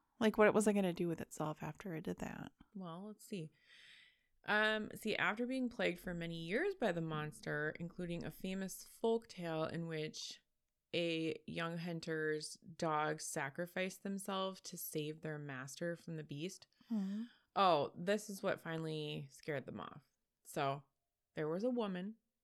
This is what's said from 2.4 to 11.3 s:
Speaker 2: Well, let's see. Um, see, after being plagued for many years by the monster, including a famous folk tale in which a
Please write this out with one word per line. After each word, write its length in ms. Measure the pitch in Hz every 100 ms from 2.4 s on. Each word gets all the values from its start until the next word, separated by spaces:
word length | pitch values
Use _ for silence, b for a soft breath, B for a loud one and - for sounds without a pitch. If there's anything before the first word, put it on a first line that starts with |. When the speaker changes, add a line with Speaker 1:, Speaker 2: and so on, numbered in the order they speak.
| - - -
Speaker 2:
Well, 300 | 202 180 165 208
let's 180 | 202 -
see. 240 | 196 156 b b b b b b b b _ -
Um, 420 | 208 214 214 214 -
see, 200 | 214 -
after 300 | 170 208 247
being 220 | 262 247
plagued 300 | - 180 180
for 140 | 185
many 220 | 175 170 165
years 380 | 165 220 403 370
by 160 | 214
the 100 | 170
monster, 720 | 160 156 151 - 156 147 151 -
including 440 | 170 - 175 170
a 80 | -
famous 540 | - 185 190 185 - - -
folk 260 | 226 226 226
tale 380 | 185 170 160 160
in 220 | 165 165
which 520 | 160 156 - - - _ _ _ _ _
a 420 | 175 170 160 160